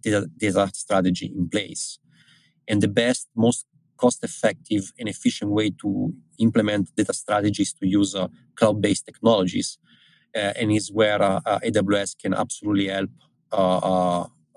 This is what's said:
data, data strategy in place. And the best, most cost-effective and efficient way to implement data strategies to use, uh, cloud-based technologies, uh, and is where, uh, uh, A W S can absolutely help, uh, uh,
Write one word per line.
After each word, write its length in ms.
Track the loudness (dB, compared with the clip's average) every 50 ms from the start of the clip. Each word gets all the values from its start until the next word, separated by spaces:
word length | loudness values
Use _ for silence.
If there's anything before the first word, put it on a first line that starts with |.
data, 280 | -2 0 0 0 -2 -4 -8 -4
data 320 | -2 0 2 2 0 0 -2
strategy 600 | -8 -6 0 0 2 2 2 0 -2 -4 -8 -6
in 140 | -4 -4 -2
place. 500 | -2 -4 -6 -6 -10 -12 -12 -12 -12 -16 _ _ _ _ _ _ _ _ _ _ _ _ _ -2
And 140 | 0 0
the 60 | 0 0
best, 400 | 2 2 2 2 0 -2 -4 -10 -2
most 300 | 0 2 2 2 0 -4 _ _ _ _ _ _ 0
cost-effective 960 | 2 2 2 0 -6 -10 -6 0 0 0 0 -2 -4 -2 -2 -2 -2 -4 -8 -10
and 100 | -8 -8
efficient 420 | -6 -2 -2 -2 -2 -2 -4 -2
way 200 | 0 0 0 0 -2 -4
to 320 | -4 -4 -2 -2 -2 -4 -6 -8 -14 _ _ 0
implement 580 | 0 2 2 2 0 2 2 0 -2 -2 _
data 180 | -2 -2 -2 -2
strategies 600 | -6 -4 -2 0 0 0 0 0 0 -2 -2 -4
to 140 | -4 -2 2
use, 280 | 2 2 2 2 0
uh, 120 | -2 -4 -6 -8 -12 _ _ _
cloud-based 500 | 0 2 2 2 2 2 0 0 0 -4
technologies, 720 | -14 -8 0 2 4 4 4 2 0 -2 -4 -4 -6 -8 -12 _ _ _ _ _ _ _ _ _ _ -6
uh, 180 | -4 -2 -2 -2
and 160 | -2 0 0
is 200 | 2 0 0 -2
where, 300 | 0 2 2 2 4 2
uh, 200 | 2 2 2 0 0
uh, 140 | 0 -2 0 0
A 80 | 0
W 260 | 0 0 0 2 0 0
S 160 | -2 -4 -8
can 200 | _ -6 -4 -2
absolutely 540 | -2 -4 -6 -6 -8 -4 -2 0 0 0 0
help, 220 | -2 -4 -4 -6 -8 _ _ _ _ _ _ -6
uh, 260 | 0 2 2 2 2 2
uh, 500 | 2 0 2 2 2 2 0 -2 -4 -6 _ _ _ _ _